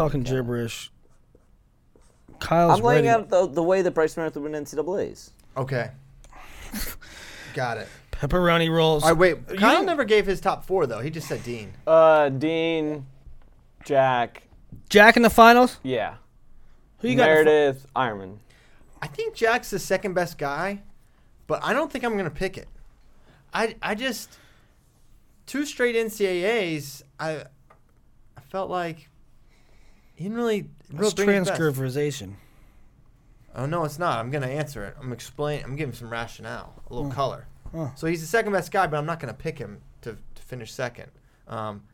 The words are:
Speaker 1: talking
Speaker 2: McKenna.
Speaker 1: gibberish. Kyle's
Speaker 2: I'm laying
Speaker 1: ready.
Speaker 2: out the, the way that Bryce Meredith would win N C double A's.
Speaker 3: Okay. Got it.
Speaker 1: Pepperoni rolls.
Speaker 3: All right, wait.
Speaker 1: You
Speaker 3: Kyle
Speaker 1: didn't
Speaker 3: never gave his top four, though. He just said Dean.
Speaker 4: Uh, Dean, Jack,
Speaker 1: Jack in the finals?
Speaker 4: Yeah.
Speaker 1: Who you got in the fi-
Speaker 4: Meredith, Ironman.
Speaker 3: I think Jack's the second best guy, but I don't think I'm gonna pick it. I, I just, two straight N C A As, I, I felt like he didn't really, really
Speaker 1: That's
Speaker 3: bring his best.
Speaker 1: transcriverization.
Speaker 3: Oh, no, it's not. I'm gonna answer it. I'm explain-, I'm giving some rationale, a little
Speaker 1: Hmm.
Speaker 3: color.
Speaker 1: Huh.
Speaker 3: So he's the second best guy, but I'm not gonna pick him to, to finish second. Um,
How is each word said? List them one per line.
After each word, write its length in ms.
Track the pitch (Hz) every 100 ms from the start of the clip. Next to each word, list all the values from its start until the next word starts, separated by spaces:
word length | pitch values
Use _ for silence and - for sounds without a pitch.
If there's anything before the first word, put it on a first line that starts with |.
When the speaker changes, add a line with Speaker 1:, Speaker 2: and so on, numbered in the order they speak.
Speaker 1:
talking 160 | 156 143
Speaker 2:
McKenna. 220 | 120 131
Speaker 1:
gibberish. 500 | 120 120 113 - - _ _ _ _ _ _ _ _ _ _ _ _ _ - -
Kyle's 380 | - 165 170 147
Speaker 2:
I'm 60 |
laying 220 | - - -
Speaker 1:
ready. 20 |
Speaker 2:
out 200 | 226 202
the, 160 | 180 180
the 140 | 143
way 180 | 170 190
that 80 | 180
Bryce 240 | 156 156 -
Meredith 180 | 160 147
would 80 |
win 100 | 147
N 120 | 151 143
C 100 | 143
double 220 | 151 190
A's. 320 | 78 - - _ - 135
Speaker 3:
Okay. 340 | 131 127 110 - - - - - - - - - - - - - - - -
Got 240 | 139 123 110
it. 100 | 107 - -
Speaker 1:
Pepperoni 580 | - 143 180 175 170 165
rolls. 300 | 165 160 151
Speaker 3:
All 80 | 156
right, 80 | 160
wait. 180 | 185 156 -
Speaker 1:
You 60 | 185
Speaker 3:
Kyle 140 | 214
Speaker 1:
didn't 140 | 320 359
Speaker 3:
never 180 | 302
gave 220 | 214 214 196
his 140 | 185
top 240 | 190 156
four, 220 | - 190 139
though. 140 | 107
He 100 | 139
just 160 | 160 -
said 160 | 120
Dean. 300 | 120 117 98 - -
Speaker 4:
Uh, 420 | 160 160 156 143
Dean, 800 | 135 156 165 165 160 151 151 135 - - - - - _ _
Jack, 580 | - 135 131 123 120 - _ - - - -
Speaker 1:
Jack 280 | 202 208 220
in 60 |
the 80 | 233
finals? 480 | - 226 240 247 -
Speaker 4:
Yeah. 340 | 135 123 92 - _ _ - - - - _ -
Speaker 1:
Who 100 | 233
you 80 | -
got 120 | 220
in 60 | 156
the 60 |
fi- 60 | 156
Speaker 4:
Meredith, 360 | 151 143 135 - -
Ironman. 400 | 120 104 95 104 - _ _ - - -
Speaker 3:
I 40 | -
think 280 | - 453
Jack's 360 | 440 226 233 -
the 80 | 196
second 360 | - 190 196
best 220 | 180 170 -
guy, 440 | 143 143 190 202 - - _ _ _ _ -
but 160 | 156
I 80 | 147
don't 180 | 240 311
think 140 | 254
I'm 120 | 240 208
gonna 140 | 170
pick 280 | 143 190 -
it. 100 | - - - _ - - - _ _
I, 220 | 180 226 -
I 120 | 170
just, 440 | 214 254 208 - - _ _ _ _ _ _ _ _ _ _ -
two 180 | 269
straight 320 | 294 - 240 226
N 140 | 226
C 160 | 220 196
A 500 | 180 190 233 175 156
As, 260 | 135 - - -
I, 260 | 156 151 - _ _ _ _ _ _ _ - -
I 40 | -
felt 180 | 190 190
like 380 | 180 170 160 - _ _ - _ _ _ - - - _
he 100 | -
didn't 120 | 180 226
really, 300 | 233 208 151 - -
really 120 | 151 208
Speaker 1:
That's 40 |
Speaker 3:
bring 140 | 190 202 202
his 100 | 180
best. 120 | 165
Speaker 1:
transcriverization. 720 | 160 135 131 131 147 135 95 101 - - - - - _ _ _ _ _ -
Speaker 3:
Oh, 120 | - 139
no, 180 | 170
it's 140 | 151 147
not. 200 | 175 117
I'm 100 | 117
gonna 160 | 147 127
answer 380 | 143 147 113
it. 100 | 101 -
I'm 120 | 127
explain-, 520 | 117 - - 147 147
I'm 100 | - 139
giving 180 | 143
some 160 | 110 117
rationale, 640 | 117 117 - 110 117 - - -
a 40 |
little 140 | 120 139
Speaker 1:
Hmm. 60 |
Speaker 3:
color. 320 | 131 131 82 - - -
Speaker 1:
Huh. 140 | 165 151 -
Speaker 3:
So 100 | 160
he's 140 | 170
the 60 | 160
second 260 | 226 208
best 180 | 196 -
guy, 160 | 196 175
but 120 | 151
I'm 80 | 151
not 120 | 165
gonna 140 | 131
pick 240 | 104 - -
him 220 | 104 101 - -
to, 100 | 120 104 -
to 80 | -
finish 300 | - 123 110
second. 380 | - 123 - - _ _ _ -
Um, 340 | 113 107 104 -